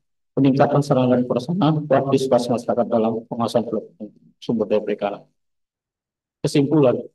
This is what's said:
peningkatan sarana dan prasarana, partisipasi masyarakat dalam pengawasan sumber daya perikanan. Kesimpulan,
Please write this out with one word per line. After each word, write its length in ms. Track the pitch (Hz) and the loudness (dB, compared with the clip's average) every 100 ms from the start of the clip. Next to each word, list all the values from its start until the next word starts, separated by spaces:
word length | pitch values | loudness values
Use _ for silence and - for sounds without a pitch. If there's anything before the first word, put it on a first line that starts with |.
| _ _ _ | _ _ _
peningkatan 480 | - 139 131 143 147 | 0 2 4 2 2
sarana 320 | 143 127 127 | 2 2 2
dan 160 | 123 123 | 2 0
prasarana, 480 | 117 123 175 151 156 147 | -2 -2 0 0 0 0
partisipasi 640 | 135 135 135 131 123 120 | 0 2 0 2 0 0
masyarakat 360 | 117 - 113 110 | -4 -2 -2 0
dalam 320 | 117 113 113 - | 0 0 -2 -8
pengawasan 320 | 120 113 120 107 107 - - 104 _ _ _ | -6 -2 -2 -4 -6 -8 -16 -20 _ _ _
sumber 240 | - 117 101 | -6 -4 0
daya 160 | 104 | -2
perikanan. 400 | 104 104 101 104 - _ _ _ _ _ _ _ _ _ _ _ | -2 -4 -6 -8 -16 _ _ _ _ _ _ _ _ _ _ _
Kesimpulan, 640 | 143 156 139 156 131 117 - | -2 2 2 4 4 2 -4